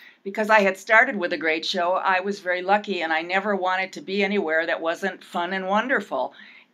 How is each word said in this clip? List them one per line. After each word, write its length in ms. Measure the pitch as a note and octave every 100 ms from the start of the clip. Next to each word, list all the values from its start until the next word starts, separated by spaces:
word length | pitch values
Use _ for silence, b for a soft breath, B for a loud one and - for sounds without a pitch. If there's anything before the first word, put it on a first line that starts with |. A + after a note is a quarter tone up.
| B B
because 280 | G3+ G#3+ G#3
I 100 | A3
had 180 | G3 F#3+
started 380 | - A3 C4 G#3
with 160 | E3+
a 40 | E3+
great 300 | D#3+ D#3+ -
show, 280 | F#3 F3
I 260 | F#3 - F#3
was 180 | G3+ G3+
very 240 | F3+ F3+
lucky, 400 | F#3 G#3 G#3 F3+
and 100 | D#3+
I 100 | D#3+
never 340 | F3 F#3+ G#3 G3
wanted 360 | F#3 F#3 F#3+
to 60 | E3+
be 220 | D3+ G3
anywhere 440 | G3 G#3 D#3 D#3+ E3
that 140 | D#3
wasn't 440 | D#3+ E3+ G3 F3+
fun 280 | - F3+ F3
and 140 | F#3+ F#3
wonderful. 680 | G#3+ B3+ A#3+ - C3 B2+ B B B B